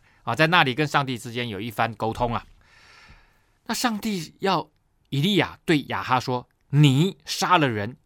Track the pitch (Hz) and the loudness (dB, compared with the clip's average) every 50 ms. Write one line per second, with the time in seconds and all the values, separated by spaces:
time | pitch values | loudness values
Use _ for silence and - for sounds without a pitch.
0 | - _ _ _ _ 120 117 110 160 160 180 175 156 131 120 139 151 143 - 151 | -14 _ _ _ _ -6 0 2 2 4 4 4 4 4 2 -2 -2 0 0 0
1 | 139 131 127 110 - 123 113 123 120 120 104 92 107 120 104 - 117 117 107 - | 0 -2 -4 -8 -8 -10 -8 -6 -6 -6 -6 -8 -8 -8 -2 -2 -2 -2 -2 -4
2 | 113 113 113 - 127 120 117 104 - - - _ _ _ _ _ - - - - | -4 -4 -2 -2 -4 -4 -4 -6 -8 -10 -18 _ _ _ _ _ -20 -20 -20 -20
3 | - - - - _ _ _ _ _ _ _ _ _ - 226 - - 240 220 202 | -20 -20 -20 -20 _ _ _ _ _ _ _ _ _ -8 -4 -2 -2 -2 -2 -2
4 | - 220 208 180 156 156 - _ - 196 185 156 - - _ _ _ _ _ _ | -4 -4 -4 -4 -6 -8 -12 _ -2 -2 -2 -2 -2 -6 _ _ _ _ _ _
5 | _ _ - 139 143 202 208 170 123 87 - - _ - 165 143 117 - 117 95 | _ _ -4 -2 0 2 2 2 0 0 -4 -8 _ 0 0 0 0 -2 -6 -6
6 | 95 107 127 127 - - 127 123 123 - _ _ _ _ 135 143 151 143 127 139 | -2 0 -2 0 0 -2 -6 -6 -8 -12 _ _ _ _ 4 6 6 8 6 6
7 | 170 196 - - _ - - - - 151 370 170 147 131 113 104 101 120 135 - | 2 0 -2 -6 _ -10 -6 -4 0 2 4 4 4 2 0 -2 -4 -6 -8 -14
8 | _ | _